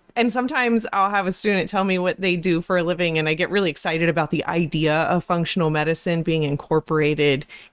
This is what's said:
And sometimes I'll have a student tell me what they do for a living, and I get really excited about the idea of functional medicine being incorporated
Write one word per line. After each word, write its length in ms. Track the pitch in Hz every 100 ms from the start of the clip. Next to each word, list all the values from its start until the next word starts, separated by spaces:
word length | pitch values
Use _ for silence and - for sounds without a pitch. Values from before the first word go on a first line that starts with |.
| _ -
And 160 | 233
sometimes 560 | 240 254 294 247 233 -
I'll 200 | 196 196
have 160 | 202 185
a 40 |
student 380 | 185 214 196 202
tell 140 | 202
me 160 | 190 185
what 200 | 180 -
they 160 | 185 175
do 240 | 180 170
for 160 | - 180
a 80 |
living, 360 | 170 170 175 160
and 100 | 156
I 60 | 156
get 160 | 175
really 180 | 196 185
excited 400 | 143 180 160 170
about 220 | 165 151
the 120 | 151 -
idea 540 | 170 160 156 156 156
of 200 | 160 180
functional 460 | - 175 165 190 160
medicine 540 | 156 151 160 180 170
being 180 | 165 160
incorporated 1040 | 151 147 - 156 - 156 151 151 147 135 - - -